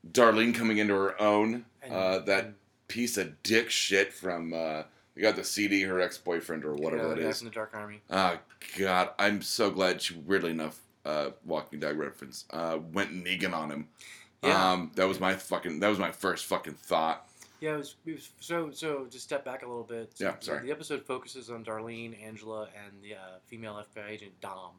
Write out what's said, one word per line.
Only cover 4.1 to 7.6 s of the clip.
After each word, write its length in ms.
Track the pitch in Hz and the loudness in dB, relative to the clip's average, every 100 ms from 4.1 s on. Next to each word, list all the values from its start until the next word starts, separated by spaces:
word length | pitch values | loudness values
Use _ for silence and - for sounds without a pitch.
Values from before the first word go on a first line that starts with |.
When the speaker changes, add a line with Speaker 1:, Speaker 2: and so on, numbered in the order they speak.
Speaker 1:
from, 400 | - 92 85 82 | 0 -4 -4 -4
uh, 320 | 82 80 78 76 _ _ | -4 -2 -4 -8 _ _
we 80 | - | 2
got 140 | 107 - | 2 2
the 80 | |
C 240 | - 104 101 | -4 0 2
D, 140 | 98 | 2
her 180 | 95 92 | 2 2
ex-boyfriend 640 | 90 - - 85 - 80 | 0 -2 -4 -4 -2 -6
or 100 | 76 | -4
whatever 280 | 73 78 80 | -2 0 0
Speaker 2:
Yeah, 60 | 78 | 0
Speaker 1:
that 80 | 78 | 0
Speaker 2:
the 60 | |
guy 40 | 80 | 0
Speaker 1:
is. 100 | - | -2
Speaker 2:
from 100 | 117 | -6
the 60 | |
Dark 200 | 110 | -8